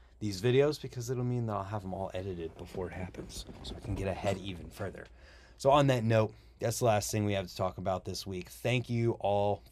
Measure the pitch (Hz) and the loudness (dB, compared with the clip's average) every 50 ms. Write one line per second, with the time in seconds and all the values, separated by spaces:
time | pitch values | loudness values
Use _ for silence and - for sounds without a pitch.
0 | - - - - 107 104 98 90 92 123 123 135 139 147 151 - - 131 - 127 | -20 -20 -14 -8 -6 -6 -4 0 0 4 4 6 4 4 2 -2 -6 -10 -10 -8
1 | 120 117 131 123 123 123 123 123 120 113 104 101 98 98 107 107 92 95 92 95 | -6 -4 -4 -2 -2 -2 -2 -2 -2 -2 -2 -4 -4 -4 -6 -6 -6 -6 -6 -4
2 | 95 90 - 92 92 101 92 87 82 80 - - 90 - - 98 92 85 87 95 | -6 -4 -4 -6 -6 -6 -6 -6 -8 -8 -10 -10 -14 -10 -8 -6 -6 -6 -6 -8
3 | 92 90 - - 90 - - - - - - - - - - - - - 98 92 | -8 -8 -10 -12 -12 -12 -12 -12 -12 -12 -14 -14 -12 -12 -12 -10 -6 -6 -4 -2
4 | 98 95 90 87 - 98 95 92 90 98 92 85 80 78 - - 107 92 82 - | -2 -2 -2 -2 -2 -2 -2 -2 -4 -6 -8 -8 -10 -12 -10 -8 -8 -8 -8 -10
5 | - - - - - - - - - - - - - 135 135 147 143 135 127 123 | -14 -18 -20 -20 -20 -20 -20 -20 -20 -20 -12 0 4 6 6 8 8 6 4 4
6 | 110 113 113 110 110 110 - - - - - - - 113 113 - 123 117 107 104 | 4 6 6 6 6 4 2 -6 -18 -20 -8 -4 -2 -2 0 4 4 4 6 4
7 | 98 - - 107 104 104 101 98 92 87 - - 98 92 - - 92 95 95 90 | 2 0 0 0 0 2 0 0 -2 -4 -4 -2 -2 -2 -2 -4 -2 -2 -2 -2
8 | - 101 92 - - 101 95 90 87 - - - - 117 120 127 120 - 120 117 | -2 -6 -8 -8 -8 -6 -6 -8 -8 -10 -12 -4 0 2 2 2 2 0 0 2
9 | 117 117 113 - - 98 101 101 101 104 101 - - - | 2 2 2 2 0 2 2 4 4 2 2 0 -4 -8